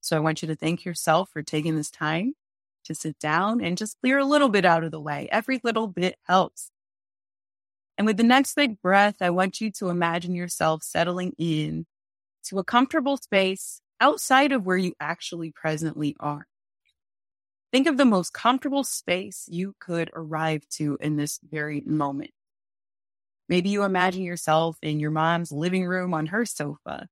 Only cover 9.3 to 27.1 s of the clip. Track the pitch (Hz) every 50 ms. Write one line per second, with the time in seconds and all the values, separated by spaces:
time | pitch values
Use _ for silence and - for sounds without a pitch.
9.3 | 175 185 185 190 - - 220 220 190 - 202 180 175 175 175 170 165 180 175 175
10.3 | 180 175 175 180 - - 160 160 160 156 - - - 165 170 175 175 185 180 185
11.3 | - - 165 170 160 156 151 151 156 160 165 _ _ _ _ _ _ _ _ _
12.3 | _ _ - - - 196 185 - - 240 262 269 - 320 254 277 277 262 - -
13.3 | - 190 190 190 190 190 - - - - _ _ _ _ - 285 - - - -
14.3 | 262 262 277 294 277 254 190 185 185 185 190 180 - _ 147 151 170 - - -
15.3 | - 170 165 160 151 - - 160 156 151 165 156 - - 151 147 - _ - 147
16.3 | 147 147 147 _ _ _ _ _ _ _ _ _ _ _ _ _ _ _ _ _
17.3 | _ _ _ _ _ _ _ _ - 254 269 339 294 247 285 247 214 185 175 -
18.3 | _ - - 226 254 262 - 294 269 277 269 - - - - - 175 185 196 208
19.3 | 190 - - - 170 170 185 196 196 _ - - 175 170 165 165 - 165 165 151
20.3 | 156 156 160 160 160 151 _ _ - - 156 147 143 - - 151 151 147 147 151
21.3 | - - _ - 156 156 147 151 151 147 - - 151 151 147 139 139 139 - -
22.3 | _ _ _ _ _ _ _ _ _ _ _ _ _ _ _ _ _ _ _ _
23.3 | _ _ _ _ 175 180 175 196 202 202 202 196 190 180 180 190 180 190 190 175
24.3 | 175 175 - - 156 160 165 165 160 _ - 156 151 151 151 151 156 156 160 165
25.3 | 170 170 175 156 147 143 160 180 180 185 185 175 180 185 180 180 175 156 151 156
26.3 | 180 220 240 208 - - 147 147 151 - _ - 71 - - 185